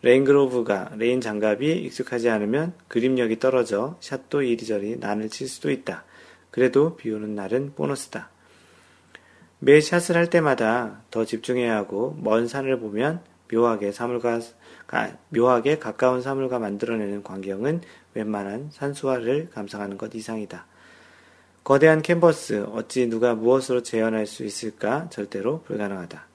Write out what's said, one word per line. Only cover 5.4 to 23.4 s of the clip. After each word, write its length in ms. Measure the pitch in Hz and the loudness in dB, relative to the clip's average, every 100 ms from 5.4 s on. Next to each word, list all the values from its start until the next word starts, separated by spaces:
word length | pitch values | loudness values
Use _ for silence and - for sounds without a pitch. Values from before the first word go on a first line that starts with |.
| 135 | -10
수도 220 | - 151 | -6 -4
있다. 340 | 135 - 85 - - - - _ | -4 -4 -10 -12 -20 -20 -20 _
그래도 460 | - 127 131 156 165 | 2 4 4 2 0
비 140 | 113 | -6
오는 240 | 107 107 | -6 -6
날은 400 | 104 95 123 143 | -6 -2 -2 -4
보너스다. 560 | 147 147 139 - - - _ _ _ _ _ _ _ _ - _ _ - _ | -4 -4 -4 -8 -14 -14 _ _ _ _ _ _ _ _ -20 _ _ -20 _
매 220 | 135 151 | 6 6
샷을 360 | 151 175 170 170 | 6 0 2 2
할 120 | 170 | 4
때마다 720 | 170 156 127 110 120 113 101 - | 4 4 2 2 0 -2 -10 -6
더 140 | 113 | -4
집중해야 520 | 110 113 - 123 120 110 | -2 -4 -2 0 0 0
하고 400 | 101 98 127 151 | -2 -4 -4 -4
먼 280 | 110 110 117 | 2 2 2
산을 320 | 139 135 131 | -2 -2 -2
보면 420 | 110 104 135 170 - _ - | -2 -2 -2 -2 -10 _ -2
묘하게 400 | 113 117 110 101 | 2 4 2 -2
사물과, 480 | 104 120 123 117 117 117 - - - - | -4 -4 -2 -2 -2 -6 -16 -20 -20 -6
가-, 300 | 127 107 - _ | -4 -4 -8 _
묘하게 500 | 113 123 123 127 151 | 2 4 4 2 0
가까운 440 | 110 104 127 127 | -2 0 2 2
사물과 360 | 127 135 131 123 | -2 -4 -2 -2
만들어내는 640 | 107 101 117 113 101 101 | -4 -4 -4 -2 -4 -6
광경은 600 | - 95 95 95 127 170 170 - _ | -8 -10 -8 -4 -2 -2 -6 -20 _
웬만한 560 | 120 110 104 98 107 147 | -8 -4 -4 -6 -8 -10
산수화를 800 | - 143 143 135 127 117 139 165 | -8 -8 -4 -2 -2 0 -2 -4
감상하는 480 | - 101 104 101 98 | -10 -10 -8 -8 -8
것 160 | 110 | -10
이상이다. 520 | 110 107 113 101 90 - _ - - - - - _ _ _ | -10 -8 -8 -8 -12 -18 _ -20 -20 -20 -20 -20 _ _ _
거대한 380 | - 135 160 156 | 2 6 8 6
캔버스, 640 | 151 170 170 156 - 107 104 | 2 4 4 4 -2 -4 -4
어찌 340 | 113 113 127 120 | -6 -4 0 0
누가 260 | 113 120 | 2 2
무엇으로 480 | 110 | 2